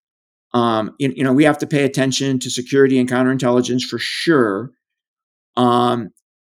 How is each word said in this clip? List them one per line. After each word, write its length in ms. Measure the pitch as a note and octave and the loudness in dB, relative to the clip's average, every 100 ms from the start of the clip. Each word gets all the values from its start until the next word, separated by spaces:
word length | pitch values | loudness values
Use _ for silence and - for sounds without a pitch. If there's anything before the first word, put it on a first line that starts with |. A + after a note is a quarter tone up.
| _ _ _ _ _ | _ _ _ _ _
Um, 420 | A#2+ A#2 A2+ G#2+ - | -2 0 0 -4 -4
you, 140 | C#3 - | -6 -2
you 80 | |
know, 80 | C3+ | 0
we 140 | C3 D3+ | 2 2
have 140 | D3 | 0
to 80 | D#3 | -2
pay 180 | D3 C3+ | 0 0
attention 540 | - C3 C3 C3+ C3 | 0 -2 -2 -2 -4
to 100 | B2+ | -4
security 500 | B2+ B2 C#3 C#3 C3 | -8 0 4 4 4
and 100 | B2 | 0
counterintelligence 760 | B2+ B2+ C3 B2+ B2 B2 B2+ | 0 0 0 0 2 0 -2
for 140 | B2 A#2 | -4 -6
sure. 720 | - - - D3 A2+ G2 C3 _ _ _ _ _ _ _ _ - | -8 -4 2 2 2 -2 -8 _ _ _ _ _ _ _ _ 0
Um, 540 | B2 A#2+ B2 A#2+ F#2+ - _ _ | 2 2 2 -2 -6 -14 _ _